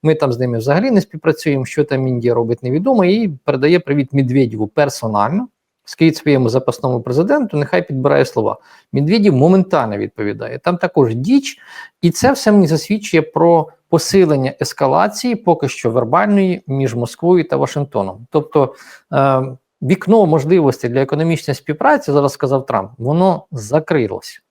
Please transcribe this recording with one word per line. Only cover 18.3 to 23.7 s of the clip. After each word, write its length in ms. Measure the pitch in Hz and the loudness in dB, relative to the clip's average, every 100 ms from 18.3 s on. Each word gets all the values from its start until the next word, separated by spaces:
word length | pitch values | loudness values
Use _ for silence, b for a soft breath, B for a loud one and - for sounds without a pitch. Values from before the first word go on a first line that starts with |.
Тобто, 440 | 151 147 151 135 B B B _ | -4 0 0 0 B B B _
е, 300 | 139 139 131 131 131 _ _ | 0 2 0 -2 -10 _ _
вікно 440 | 127 190 - 220 185 | -2 -2 2 4 4
можливостей 640 | 156 143 185 143 123 123 | 2 2 2 2 0 -4
для 120 | 123 | -2
економічної 520 | 135 143 165 165 - | -2 -2 -2 -2 -4
співпраці, 580 | 127 - 151 - 202 - | -8 -6 -2 2 0 2
зараз 200 | 143 139 | 0 0
сказав 340 | - 139 135 123 | -2 -2 -2 -2
Трамп, 240 | 110 98 - | -4 -4 -8
воно 480 | 117 160 190 160 - | -2 2 2 0 -6
закрилось. 920 | 135 107 | -14 -6